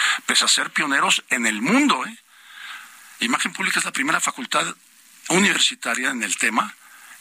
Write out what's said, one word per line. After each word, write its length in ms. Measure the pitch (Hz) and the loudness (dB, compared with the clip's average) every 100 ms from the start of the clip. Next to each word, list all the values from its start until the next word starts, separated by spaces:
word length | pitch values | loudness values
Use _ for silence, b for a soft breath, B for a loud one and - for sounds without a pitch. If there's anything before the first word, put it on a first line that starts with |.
| B B - | B B 0
pese 200 | - - | 2 2
a 20 | |
ser 240 | - 147 | 2 0
pioneros 520 | - 151 139 185 - - | -2 0 2 2 0 -2
en 160 | 127 113 | -2 0
el 160 | 107 | 0
mundo, 440 | 135 254 294 135 156 | 2 4 4 2 -2
¿eh? 120 | 233 - B B B B B B B B B | -12 -20 B B B B B B B B B
Imagen 320 | 117 143 208 | -2 0 -2
Pública 280 | 170 190 175 | -2 -2 -2
es 60 | - | -2
la 60 | |
primera 300 | - 139 175 | -2 0 0
facultad 440 | - - 120 151 165 - - - - - - | 0 -4 -4 -2 -2 -6 -18 -20 -20 -12 0
universitaria 800 | 170 196 160 - 131 123 117 131 | 4 4 4 0 0 -4 -2 -2
en 120 | 127 | -2
el 140 | 104 - | -4 -2
tema 360 | 117 117 214 - B B B B | 0 0 -2 -6 B B B B